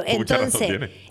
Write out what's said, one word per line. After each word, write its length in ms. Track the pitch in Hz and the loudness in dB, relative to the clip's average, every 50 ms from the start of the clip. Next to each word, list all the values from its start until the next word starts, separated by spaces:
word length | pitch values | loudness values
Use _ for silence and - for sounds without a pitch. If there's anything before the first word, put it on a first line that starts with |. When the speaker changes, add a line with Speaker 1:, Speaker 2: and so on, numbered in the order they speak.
| - - 233 220 | 2 2 0 0
Speaker 1:
Mucha 200 | - - - 247 | 2 2 2 2
razón 60 | 262 262 | 2 2
Speaker 2:
entonces, 200 | - - 226 180 | 0 0 0 0
Speaker 1:
tiene. 240 | 190 92 139 98 - - - - | 0 -2 -2 -6 -8 -14 -20 -20